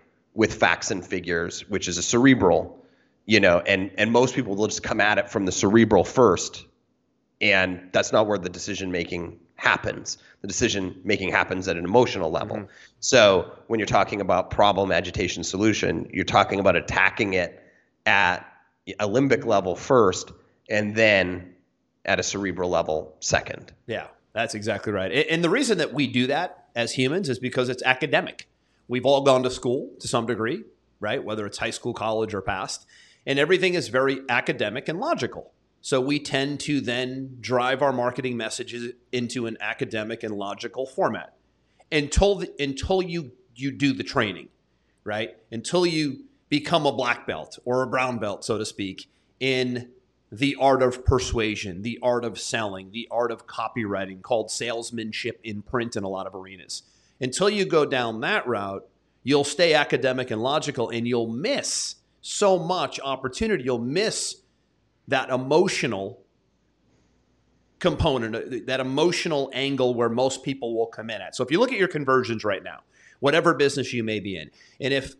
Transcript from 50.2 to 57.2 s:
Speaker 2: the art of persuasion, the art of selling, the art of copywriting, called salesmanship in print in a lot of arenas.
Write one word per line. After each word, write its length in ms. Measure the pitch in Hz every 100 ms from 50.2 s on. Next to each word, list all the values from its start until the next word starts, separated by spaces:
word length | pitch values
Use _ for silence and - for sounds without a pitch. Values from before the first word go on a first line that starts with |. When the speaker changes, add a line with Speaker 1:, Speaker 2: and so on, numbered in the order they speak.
| _
Speaker 2:
the 240 | 104 139 135
art 220 | 135 131
of 220 | 127 123
persuasion, 800 | - 127 - 117 110 104 107 87
the 180 | 117 104
art 220 | 127 120
of 140 | 117 92
selling, 520 | - 120 107 95 95
the 160 | 113 117
art 200 | 113 120
of 160 | 113 -
copywriting, 760 | - 113 120 104 95 95 95
called 280 | - 113 110
salesmanship 920 | - 117 117 117 117 110 - 117 -
in 180 | 113 104
print 320 | - 123 117
in 80 | 113
a 60 | 95
lot 180 | 95 95
of 80 |
arenas. 480 | 95 95 95 - - - _ _ -